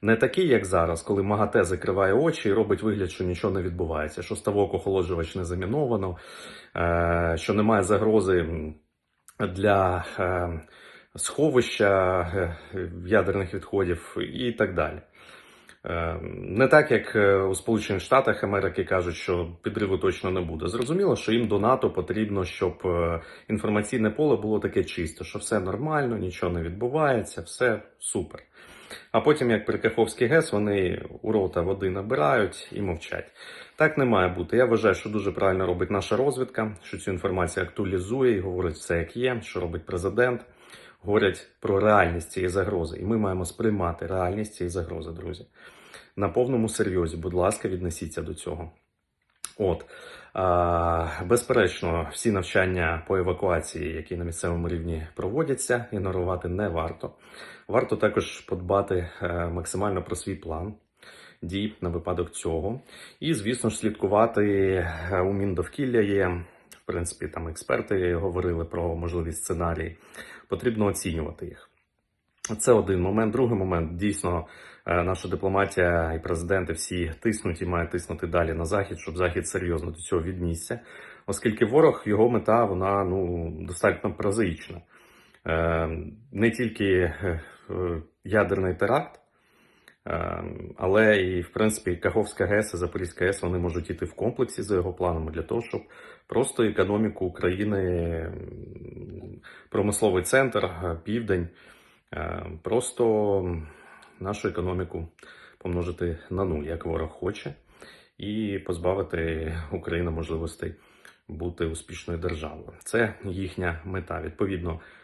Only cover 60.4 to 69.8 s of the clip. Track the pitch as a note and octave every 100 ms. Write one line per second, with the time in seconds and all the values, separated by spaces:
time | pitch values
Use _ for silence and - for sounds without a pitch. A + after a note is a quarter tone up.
60.4 | E2 D#2+ F#2+ G#2+ _ _ - - - -
61.4 | E2+ G2 G#2 - F2+ E2+ E2 F2 E2+ -
62.4 | F2 E2 F2+ A#2 - - - - D3 C#3+
63.4 | G2 C3 A2+ G#2 A2 G#2+ G2 G#2 A#2 G#2
64.4 | G#2 G2 F#2+ F#2+ F2 D#2+ F2 F#2 F#2 G2+
65.4 | G2 F2 E2 - C3+ A#2+ G2+ G2 F2+ F2
66.4 | E2+ - _ - - F2+ E2+ - E2 E2+
67.4 | E2 D#2+ - - G#2 G2 F2+ E2+ F#2+ F2
68.4 | F2+ E2+ E2 F2 E2+ E2+ E2+ F2 E2 D#2
69.4 | - E2+ E2+ E2